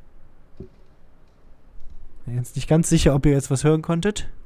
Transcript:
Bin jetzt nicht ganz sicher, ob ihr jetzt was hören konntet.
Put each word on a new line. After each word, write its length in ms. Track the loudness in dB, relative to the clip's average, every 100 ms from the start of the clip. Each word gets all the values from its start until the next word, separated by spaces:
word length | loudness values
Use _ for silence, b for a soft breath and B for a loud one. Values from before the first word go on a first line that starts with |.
| -20 -20 -20 -20 -20 -18 -18 -20 -20 -20 -20 -20 -20 _ -20 -20 -18 -10 -8 -8 -10 -10 -8
Bin 100 | -6
jetzt 200 | -6 -4
nicht 120 | 2
ganz 220 | 2 4
sicher, 260 | 4 4 4
ob 100 | 4
ihr 60 |
jetzt 180 | 2 0
was 140 | 0
hören 180 | 2 2
konntet. 460 | 0 -2 -2 -2 -6 -8